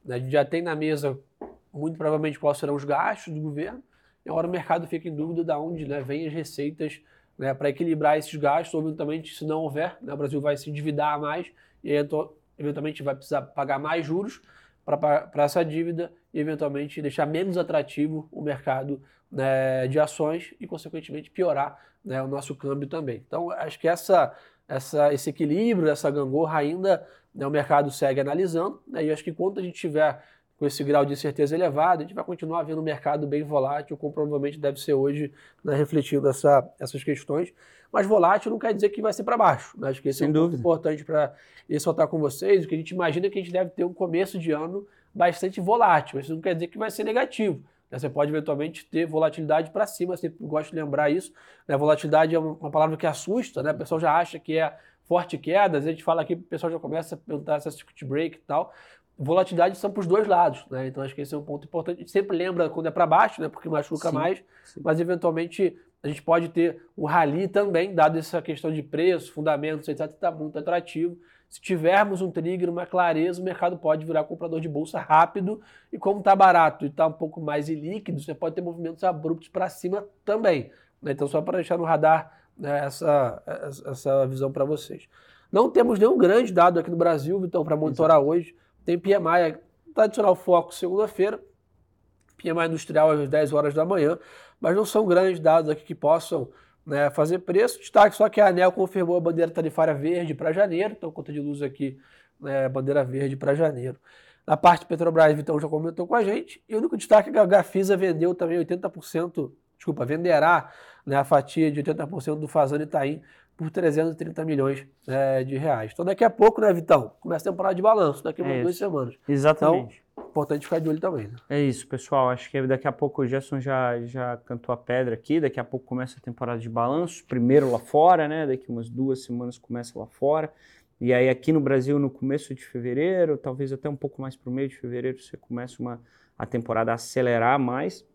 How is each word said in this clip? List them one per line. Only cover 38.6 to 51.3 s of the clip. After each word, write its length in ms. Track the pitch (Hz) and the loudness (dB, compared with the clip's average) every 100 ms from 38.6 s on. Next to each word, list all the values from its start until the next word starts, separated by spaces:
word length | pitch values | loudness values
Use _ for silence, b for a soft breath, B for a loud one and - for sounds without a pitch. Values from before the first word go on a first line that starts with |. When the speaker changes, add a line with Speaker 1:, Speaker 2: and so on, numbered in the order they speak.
Speaker 1:
quer 120 | 233 | -4
dizer 180 | 202 208 | 0 0
que 120 | 202 | 0
vai 100 | 214 | -4
ser 120 | 208 | -4
pra 120 | 220 240 | -2 4
baixo, 400 | 190 123 - - | 4 4 -4 -8
né? 120 | 135 | -6
Acho 120 | 131 | -4
que 80 | 143 | -4
esse 120 | 135 | -2
Speaker 2:
Sem 80 | 143 | 0
Speaker 1:
é 20 | |
um 20 | |
ponto 100 | 151 | 2
Speaker 2:
dúvida. 180 | 170 147 | 2 0
Speaker 1:
importante 440 | 170 160 165 151 | 0 0 0 -6
pra 300 | 151 151 143 B B B _ | -2 -2 -2 B B B _
ressaltar 380 | 151 170 160 156 | -4 -2 0 0
com 140 | 165 | 0
vocês, 440 | 147 135 190 196 | -2 -2 2 2
que 120 | 160 160 | 2 -6
a 20 | |
gente 120 | 160 | -6
imagina 380 | 180 170 151 190 | -4 -2 -2 -4
que 120 | 196 | -4
a 20 | |
gente 100 | 175 | -6
deve 180 | 180 180 | -4 -4
ter 120 | - | -4
um 100 | 180 | -6
começo 460 | 180 185 165 165 190 | -4 -4 -2 -2 -4
de 140 | 165 | -4
ano 340 | 151 160 196 202 b b | -4 -4 -10 -12 b b
bastante 480 | - 175 170 190 190 | 0 0 0 -6 -4
volátil, 540 | 180 233 214 156 131 | 0 6 8 8 4
mas 120 | 139 139 | -8 -6
isso 80 | 160 | -4
não 40 | |
quer 140 | 160 | -2
dizer 140 | 165 170 | -2 -4
que 100 | 208 | -6
vai 140 | 220 | -8
ser 100 | - | -4
negativo, 580 | 220 226 262 - 214 139 b b b | -2 0 0 0 -2 -2 b b b
né? 80 | 131 | -8
Você 100 | 139 | -6
pode 220 | 135 147 | -2 0
eventualmente 560 | 156 156 143 156 - - | 0 -2 -4 -4 -8 -6
ter 180 | 156 | -4
volatilidade 680 | 165 156 160 156 151 151 160 | -2 0 0 -2 0 0 0
pra 120 | 196 | -4
cima, 320 | 208 - 180 175 | -4 -2 -6 -4
sempre 300 | - 165 - | -6 -8 -6
gosto 240 | 151 151 | -4 -4
de 60 | 160 | -8
lembrar 340 | 151 139 151 | -4 0 2
isso, 220 | 165 - | 0 -4